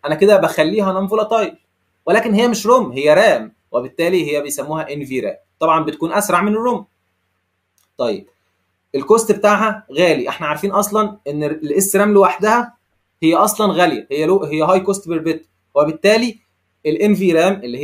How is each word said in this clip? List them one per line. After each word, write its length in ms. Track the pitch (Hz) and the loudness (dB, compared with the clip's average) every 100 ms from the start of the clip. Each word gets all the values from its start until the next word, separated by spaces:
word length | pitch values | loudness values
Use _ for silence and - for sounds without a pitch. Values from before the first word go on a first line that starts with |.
| 143 | -4
انا 100 | 151 | 2
كده 220 | 196 196 | 4 4
بخليها 560 | - - 156 214 190 | 2 0 0 0 0
نون 140 | 185 196 | -2 -2
فولاتايل، 480 | 214 214 226 180 - _ _ _ _ - | -2 0 -2 -2 -8 _ _ _ _ 0
ولكن 280 | 208 226 | 0 2
هي 140 | 208 240 | 2 2
مش 180 | 220 208 | 0 2
روم، 260 | 247 165 | 2 2
هي 220 | 127 147 | -2 2
رام، 400 | 185 214 127 110 _ _ | 4 4 2 -4 _ _
وبالتالي 600 | 120 127 - 170 185 147 | -6 -6 -4 0 0 -2
هي 100 | 147 | -4
بيسموها 520 | 143 143 139 156 151 | -4 -8 -6 -6 -6
ان 120 | 147 127 | -10 -6
في 140 | 127 | -6
رام. 160 | 139 - _ - | -6 -8 _ -4
طبعًا 240 | 160 160 | 0 0
بتكون 300 | 151 151 165 | -2 -6 -4
اسرع 280 | 202 196 175 | -2 0 0
من 100 | 208 | 0
الروم. 340 | 214 247 233 - _ _ _ _ _ _ _ _ _ _ - | -2 -2 -4 -8 _ _ _ _ _ _ _ _ _ _ -6
طيب، 300 | 120 98 - _ _ _ _ _ _ 139 | -4 -4 -10 _ _ _ _ _ _ -6
الكوست 360 | - 226 220 | 2 2 2
بتاعها 540 | 196 208 208 220 208 - | 0 2 2 0 -4 -8
غالي، 380 | 139 175 139 127 | 0 0 0 -4
احنا 180 | - 151 | -6 -6
عارفين 240 | 151 202 | -4 -4
اصلًا 460 | 196 202 214 208 - 143 | -2 -2 -2 -4 -6 -8
ان 160 | 147 | -6
الاس 520 | 147 156 147 196 190 196 | -4 -6 -4 -2 0 0
رام 180 | 208 | 4
لوحدها 600 | 202 185 - 214 240 240 _ _ _ _ - | 4 4 2 0 0 -2 _ _ _ _ -2
هي 120 | 160 165 | 0 2
اصلًا 380 | 202 - 208 | 2 2 0
غاليه، 340 | 165 175 120 - | 2 2 0 -6
هي 140 | 139 156 | -2 0
لو، 180 | 190 | 0
هي 180 | 151 156 | 0 -2
هاي 180 | 156 190 | 2 2
كوست 280 | 190 196 160 | 0 -6 -4
بير 100 | 160 | -4
بت، 260 | 160 160 _ _ _ 143 | -4 -6 _ _ _ 0
وبالتالي 640 | 151 156 196 226 240 - _ _ _ _ 151 | 0 0 2 2 0 -6 _ _ _ _ -4
الان 300 | 123 208 185 | 0 2 2
في 160 | 190 | 2
رام 220 | 160 180 | 2 2
اللي 240 | 196 123 123 | 0 -8 -6